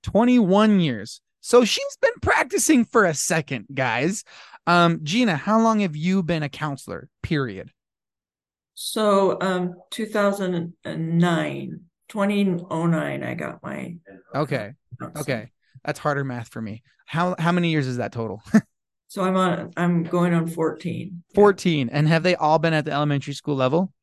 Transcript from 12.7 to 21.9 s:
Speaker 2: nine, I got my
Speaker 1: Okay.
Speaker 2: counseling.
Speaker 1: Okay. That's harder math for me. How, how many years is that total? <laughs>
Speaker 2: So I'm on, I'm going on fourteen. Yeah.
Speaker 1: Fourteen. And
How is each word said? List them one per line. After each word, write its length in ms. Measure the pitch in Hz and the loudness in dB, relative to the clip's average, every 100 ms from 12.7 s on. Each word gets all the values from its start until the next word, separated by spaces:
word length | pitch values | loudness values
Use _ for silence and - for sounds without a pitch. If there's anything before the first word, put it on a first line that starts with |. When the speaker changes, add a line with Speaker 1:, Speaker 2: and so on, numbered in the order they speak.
| 160 170 | -2 0
Speaker 2:
nine, 380 | 160 147 139 | 0 -2 -6
I 100 | 123 | -8
got 300 | 123 - 127 | -8 -8 -10
my 320 | 139 69 64 175 - 196 _ 135 | -12 -12 -12 -14 -20 -20 _ -6
Speaker 1:
Okay. 380 | 151 135 104 139 _ - | -4 -4 -8 -16 _ -18
Speaker 2:
counseling. 220 | 117 147 | -14 -10
Speaker 1:
Okay. 300 | 147 123 107 _ _ - - | -6 -6 -8 _ _ -14 -10
That's 140 | 147 | -6
harder 240 | 151 143 | -4 -4
math 260 | 139 123 117 | -6 -10 -12
for 120 | - | -12
me. 220 | 110 113 _ _ _ | -12 -12 _ _ _
How, 300 | 156 180 180 | -4 -2 0
how 140 | 165 | 0
many 160 | 175 170 | 2 2
years 180 | 156 131 | 0 -2
is 100 | 123 | -4
that 140 | 104 | -6
total? 300 | 117 113 101 - | -6 -8 -8 2
<laughs> 80 | 220 - _ _ _ _ | 2 2 _ _ _ _
Speaker 2:
So 140 | 196 | -6
I'm 140 | 185 185 | -2 2
on, 340 | 185 165 - - | 0 -2 -6 -2
I'm 260 | 175 175 | 0 0
going 300 | 165 175 175 | 0 0 2
on 140 | 170 165 | 0 -2
fourteen. 760 | 165 160 - 175 - - 170 - | -2 -4 -4 -8 -8 -10 -14 -4
Yeah. 60 | - | 6
Speaker 1:
Fourteen. 520 | 208 196 185 156 | 6 6 0 0
And 200 | 120 | 0